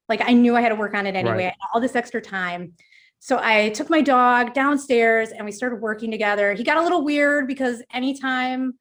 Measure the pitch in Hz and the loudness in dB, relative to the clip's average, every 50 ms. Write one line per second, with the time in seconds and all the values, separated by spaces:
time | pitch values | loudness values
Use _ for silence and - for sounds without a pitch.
0 | _ - 220 208 226 247 247 240 240 240 233 240 240 226 220 214 208 202 214 202 | _ -4 -4 -2 2 4 4 6 6 6 4 4 2 2 0 -2 -4 -4 -4 -4
1 | 202 196 190 190 185 - - - 180 180 - - 1017 - - 233 240 254 - 240 | -4 -2 -2 -2 -2 0 0 0 -2 -4 -6 -8 -8 -4 -2 -2 -2 0 -2 -4
2 | 233 - - 220 - - 196 190 185 175 175 175 175 170 - _ _ _ _ _ | -4 -4 -8 -8 -8 -6 -8 -6 -6 -6 -6 -8 -10 -12 -16 _ _ _ _ _
3 | _ _ _ _ - - 262 - - 226 220 214 214 214 214 - 302 - 330 311 | _ _ _ _ -4 -2 -2 0 2 2 4 4 2 0 -2 -4 -2 2 2 2
4 | 254 277 262 247 247 247 247 240 247 233 233 269 269 285 294 277 277 - 247 233 | 4 4 4 4 6 4 4 2 2 0 -2 0 0 2 0 0 0 0 2 4
5 | 226 226 226 226 220 220 - - 208 208 208 - 254 247 240 202 226 214 214 214 | 4 4 4 2 0 -2 -8 -10 -10 -10 -8 -6 -6 -6 -6 -4 -6 -6 -6 -6
6 | 233 226 220 214 214 208 208 202 202 202 202 190 240 302 302 320 339 349 359 349 | -6 -6 -4 -2 0 0 0 2 0 0 0 -2 0 0 2 2 2 2 0 0
7 | 277 294 294 294 285 285 285 294 277 254 269 277 262 247 240 226 247 - - 254 | 0 0 0 2 2 2 2 0 -2 -4 -4 -4 -4 -4 -4 -6 -10 -10 -8 -4
8 | 254 277 269 277 - 262 254 254 254 254 254 254 262 262 247 _ | -4 -4 -4 -4 -4 -4 -2 -2 -2 -4 -4 -4 -4 -6 -6 _